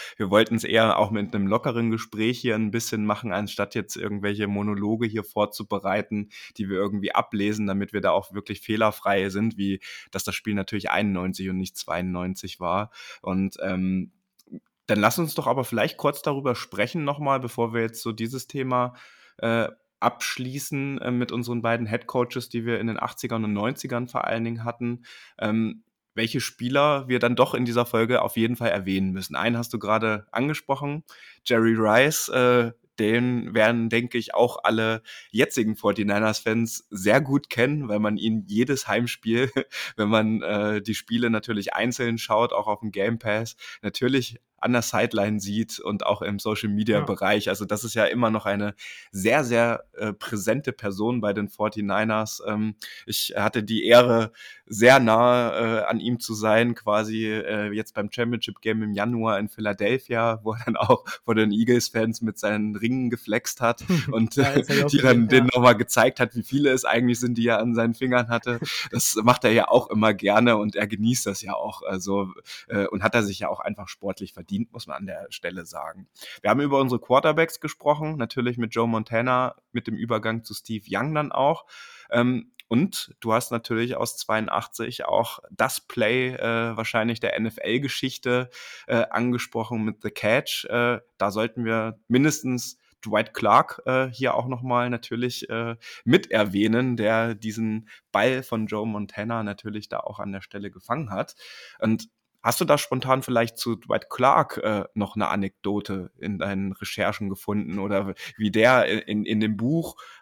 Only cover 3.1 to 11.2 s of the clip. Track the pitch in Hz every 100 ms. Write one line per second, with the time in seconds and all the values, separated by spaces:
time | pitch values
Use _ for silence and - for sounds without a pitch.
3.1 | 101 117 95 104 - - 113 98 - 104
4.1 | 101 101 104 101 101 104 101 104 113 117
5.1 | 110 - 104 104 - 101 98 98 104 -
6.1 | 104 104 - - - 98 95 101 101 95
7.1 | - - 104 101 107 101 98 101 104 95
8.1 | 87 - 101 - 101 - 110 107 - 101
9.1 | 98 98 98 110 98 98 95 - - -
10.1 | 98 - - 107 101 95 104 95 95 104
11.1 | 92